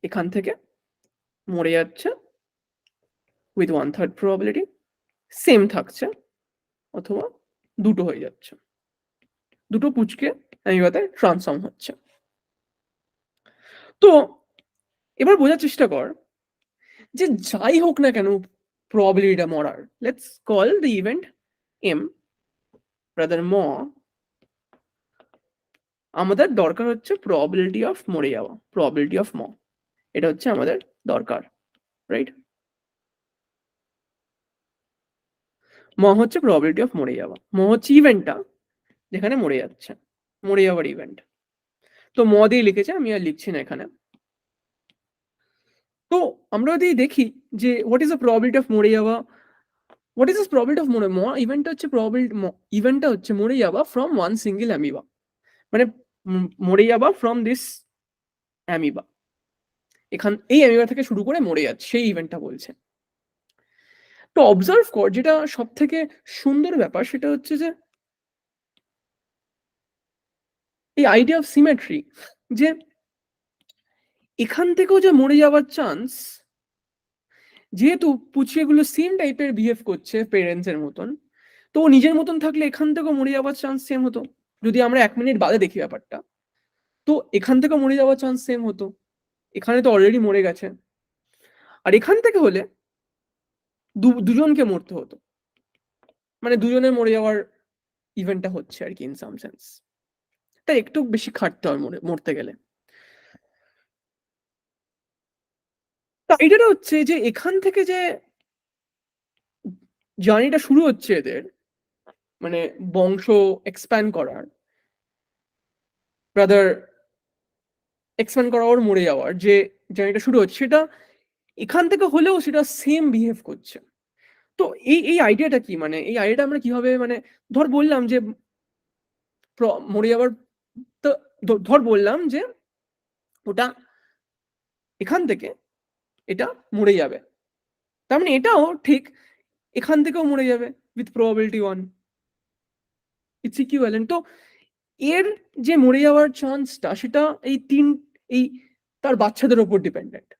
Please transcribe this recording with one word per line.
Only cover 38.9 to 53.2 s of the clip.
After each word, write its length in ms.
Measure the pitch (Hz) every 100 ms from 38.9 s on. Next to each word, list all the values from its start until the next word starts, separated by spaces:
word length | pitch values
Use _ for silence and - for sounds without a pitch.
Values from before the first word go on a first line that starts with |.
| _ _
যেখানে 220 | 190 202 262
মরে 140 | 175 135
যাচ্ছে, 280 | 104 _ - - _ _ _ _ 196
মরে 140 | 196 190
যাওয়ার 180 | 175 151
ইভেন্ট। 240 | 143 - 98 _ _ _ _ _ _ _ _ _ -
তো 40 | 226
ম 20 | 208 214
দিয়ে 160 | 202 214
লিখেছে, 240 | 196 202 370
আমি 100 | 247 208
আর 60 | 180
লিখছি 200 | 151 -
না 40 | 160
এখানে। 200 | 135 139 - _ _ _ _ _ _ _ _ _ _ _ _ _ _ _ _ _ _ _ _ _ _
তো 80 | 359 330 - _ 214
আমরা 140 | 262
যদি 140 | 330 359 262
দেখি 220 | 269 - 226 - _ 220
যে 80 | 247 240 220
what 100 | 247
is 60 | 302
the 60 | 320
probability 340 | 247 226 247 269
of 40 | 262
মরে 160 | 214 208 220
যাওয়া, 200 | 214 226 - _ _ _ _ _ _ _ _ -
what 100 | 269
is 60 | 381
the 80 | 392
probability 300 | 277 240 302
of 60 | 294
মরে, 140 | 233 202 185
ম 20 | 208 269
ইভেন্টটা 260 | 233 285 294
হচ্ছে 160 | 330 302
প্রবাবিলিটি, 400 | 254 220 240 247 214
ম 40 | 190 - _ 208
ইভেন্টটা 300 | 233 269 285
হচ্ছে 180 | 208